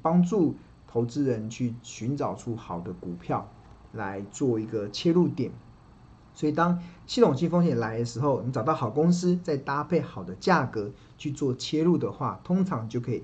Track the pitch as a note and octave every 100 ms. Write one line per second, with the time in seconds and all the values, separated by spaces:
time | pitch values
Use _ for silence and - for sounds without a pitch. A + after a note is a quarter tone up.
0 | D#3 F3 F3 G#3+ C#3+ - - - - A#2
1 | A#2+ D3 C3+ A2 A2 - A#2+ A#2 - -
2 | A2+ C#3+ G2+ F#2 A#2+ A2+ - E2+ F2+ F2
3 | F2+ F2 - B2 - - - - - A2
4 | G2 G2 G2+ - C#3 A2 A2 A2+ G2+ -
5 | E3+ F3 D3 B2 A2 - - - - -
6 | - - - - D3+ D#3 F3 F3 - -
7 | - B3 G#3 C3 E3+ F3 E3+ A#2 A2 A2+
8 | A#2 A#2+ D3 A#2 A#2+ C3 A#2 D#3+ A#2 C#3+
9 | E3+ F3 F3+ F3+ F3 C#3 C#3 C#3+ D3 E3
10 | B2+ G2+ F2+ F#2 F#3+ E3 B2 A2+ G#2 -
11 | - - D3+ C3+ C#3 B2 - D#3 E3+ D3+
12 | A2+ - B2 F#2+ - F#3 F#3 C3 A2+ B2
13 | A#2+ F#2+